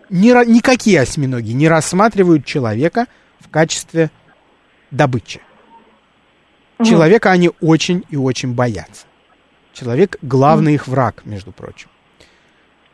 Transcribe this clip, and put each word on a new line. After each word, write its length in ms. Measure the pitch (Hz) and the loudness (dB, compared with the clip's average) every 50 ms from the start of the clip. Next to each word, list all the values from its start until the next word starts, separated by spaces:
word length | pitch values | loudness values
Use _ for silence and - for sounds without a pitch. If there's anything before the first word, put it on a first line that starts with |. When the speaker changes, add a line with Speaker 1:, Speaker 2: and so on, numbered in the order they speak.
| - - | -12 -6
Speaker 1:
не 220 | 202 175 196 240 | 0 2 4 6
ра-, 120 | 247 247 240 | 6 4 4
никакие 560 | 233 226 233 - 262 254 220 - 220 190 151 | 4 4 4 4 2 0 0 2 2 2 2
осьминоги 520 | 123 - - 156 139 131 131 120 113 107 | 2 0 -2 -4 -4 -4 -4 -6 -6 -6
не 160 | 117 135 151 160 | -2 0 2 2
рассматривают 760 | 165 160 156 - - 185 208 233 - 196 185 175 165 147 117 | 2 0 0 -2 0 0 0 0 0 0 2 2 2 2 0
человека 640 | - - 151 123 110 104 110 143 170 - 233 240 - _ _ _ _ _ _ | -4 -6 -4 -4 -2 -2 -2 -2 -2 -2 -4 -6 -6 _ _ _ _ _ _
в 100 | - _ | -20 _
качестве 640 | - 151 165 160 - - - - - 165 160 151 - _ _ _ _ _ _ _ _ _ _ _ _ _ _ _ | -2 -2 -2 -2 -4 -8 -10 -6 -2 -2 -2 -2 -4 _ _ _ _ _ _ _ _ _ _ _ _ _ _ _
добычи. 500 | 139 123 151 139 127 117 - - - - - _ _ _ _ _ - - _ _ _ _ _ _ _ _ _ _ _ _ _ _ _ _ _ _ _ - | -2 -2 -2 0 -2 -4 -8 -10 -16 -20 -20 _ _ _ _ _ -20 -20 _ _ _ _ _ _ _ _ _ _ _ _ _ _ _ _ _ _ _ -2
Speaker 2:
Мгм. 100 | 240 220 | 0 2
Speaker 1:
Человека 420 | 226 165 160 160 202 233 - 202 | 4 4 4 4 4 2 2 2
они 200 | 185 180 175 170 - _ | 2 2 2 0 0 _
очень 440 | - 156 160 156 - - 180 180 - - | 0 0 0 0 0 -2 -4 -4 -6 -8
и 60 | 160 | -6
очень 380 | 139 131 131 127 - - 127 120 | -4 -4 -4 -4 -4 -6 -6 -4
боятся. 520 | 120 123 120 107 87 78 - - - - _ _ _ _ _ _ _ _ _ _ _ _ _ | -2 -4 -4 -4 -8 -12 -16 -20 -20 -20 _ _ _ _ _ _ _ _ _ _ _ _ _
Человек 440 | _ - 135 120 117 139 196 196 - - | _ -12 -8 -4 -2 0 0 -2 -2 -8
главный 500 | - 127 131 131 135 143 160 156 156 151 | -8 -2 0 2 4 4 4 2 2 0
Speaker 2:
Мгм. 20 | 151 | 0
Speaker 1:
их 140 | 139 - - | -2 -2 -4
враг, 340 | 127 135 127 107 - - - | -4 -2 -2 -2 -4 -8 -14
между 280 | - 104 98 98 104 | -14 -14 -14 -14 -18
прочим. 360 | - - - - - - - - _ _ _ _ _ _ _ _ _ _ _ _ _ _ _ _ _ _ _ _ | -20 -18 -20 -20 -20 -20 -20 -20 _ _ _ _ _ _ _ _ _ _ _ _ _ _ _ _ _ _ _ _